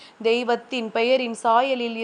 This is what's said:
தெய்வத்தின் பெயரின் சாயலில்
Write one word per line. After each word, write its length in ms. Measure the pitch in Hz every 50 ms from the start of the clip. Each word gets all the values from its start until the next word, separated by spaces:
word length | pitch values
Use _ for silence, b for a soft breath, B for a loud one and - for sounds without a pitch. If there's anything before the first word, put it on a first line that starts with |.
| B B B B 214
தெய்வத்தின் 640 | 226 233 240 247 226 233 233 - - 269 247 226 220 -
பெயரின் 400 | 226 233 247 262 262 254 233 226 - -
சாயலில் 560 | 233 226 233 262 277 262 240 240 233 233 226